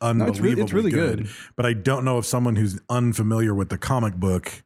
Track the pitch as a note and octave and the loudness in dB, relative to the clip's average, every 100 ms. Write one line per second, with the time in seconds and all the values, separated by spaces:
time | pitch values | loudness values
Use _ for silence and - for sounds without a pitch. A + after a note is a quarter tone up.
0 | A#2 A#2 A2 G2+ F#3+ B2+ G#3 F#3+ G#3 C3+ | 0 2 0 0 0 0 0 0 0 0
1 | D#3+ A2+ G#2 - - - A#2+ A2+ C3 C3+ | 0 -2 -6 -10 -10 -2 0 0 0 0
2 | C3 B2 - B2 B2 G#2+ G#2 F#2+ - B2 | 0 0 0 0 2 2 0 -2 -4 0
3 | A#2+ A2 G#2+ A2+ A2+ G2 F#2+ F2+ - C3 | 0 2 0 2 2 0 -2 -4 -2 0
4 | A2 F2 F#2+ F2+ - - | 0 0 0 0 -4 -14